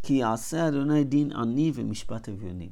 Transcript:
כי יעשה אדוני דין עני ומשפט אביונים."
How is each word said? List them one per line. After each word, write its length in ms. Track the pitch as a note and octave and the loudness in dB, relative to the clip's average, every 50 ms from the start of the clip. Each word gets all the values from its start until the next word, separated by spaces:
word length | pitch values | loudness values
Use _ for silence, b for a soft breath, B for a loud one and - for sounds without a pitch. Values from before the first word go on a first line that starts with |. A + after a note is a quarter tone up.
כי 120 | - - C#3 | 0 2 2
יעשה 540 | C3+ A#2+ A2 A2 A2 - - D#3+ D#3+ E3 D#3 | 2 2 2 0 -2 -4 -4 -2 0 0 2
אדוני 360 | C#3+ C#3 C#3 D3 D3+ D3+ C#3+ | 2 2 2 2 4 4 4
דין 280 | C3 C#3 D3 D3 C#3+ | 4 4 2 2 2
עני 400 | - A#2+ A#2 A#2 A#2+ C#3+ D#3+ D#3+ C3+ | 0 -2 -2 0 2 2 2 2 0
ומשפט 540 | B2 A2+ G#2+ G#2+ - - - A2+ A#2 - A2 | 0 -4 -4 -4 -4 -4 -4 -4 -6 -6 -8
אביונים." 420 | G2 G2 A2 F2+ F2+ F2+ E2+ F#2 | -10 -8 -8 -8 -8 -8 -10 -12